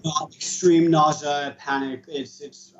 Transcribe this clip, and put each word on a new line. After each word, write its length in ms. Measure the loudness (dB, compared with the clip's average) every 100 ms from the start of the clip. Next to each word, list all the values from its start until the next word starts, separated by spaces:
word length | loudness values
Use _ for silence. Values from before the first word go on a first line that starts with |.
Na-, 220 | -2 -6 -8
extreme 640 | -10 -10 0 4 4 4
nausea, 680 | 4 4 2 -2 -4 -4 -8
panic. 460 | -6 -4 -4 -8 -10
It's, 360 | -10 -10 -14
it's 320 | -20 -20 -20 -18